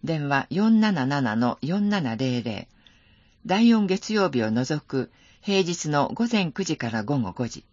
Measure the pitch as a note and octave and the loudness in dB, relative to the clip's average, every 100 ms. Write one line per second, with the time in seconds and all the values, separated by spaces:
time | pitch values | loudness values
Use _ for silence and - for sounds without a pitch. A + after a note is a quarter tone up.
0 | - D#3+ C#3+ C#3 - E3 A3 A3 G#3+ F3+ | -4 -4 0 -2 -2 0 4 6 4 2
1 | C3 C#3+ B2+ G#2+ A#2+ - C#3 F#3+ G3+ G#3 | 0 0 0 2 0 0 -4 -2 0 0
2 | C#3 A2 C3 B2 A#2 G2+ - _ _ _ | -2 -2 -2 -2 -4 -8 -12 _ _ _
3 | _ _ _ _ - F#3+ A#3 A3+ G3+ F#3+ | _ _ _ _ -2 4 6 4 2 -2
4 | - G#3+ F#3 B2+ A2 A2+ C3 D3+ - C3+ | -2 0 2 2 0 0 0 -4 -4 -6
5 | A#2+ _ _ _ - G3 F3 F3 D#3 D3 | -6 _ _ _ -2 0 0 -2 -2 0
6 | C#3 - A#3 A3+ F3 - G3 D#3 A#2+ A2+ | 0 -2 -2 0 -2 -4 -6 -4 -4 -4
7 | G#2+ C#3+ G2+ - A#2+ - _ | -2 -2 -2 -4 -8 -8 _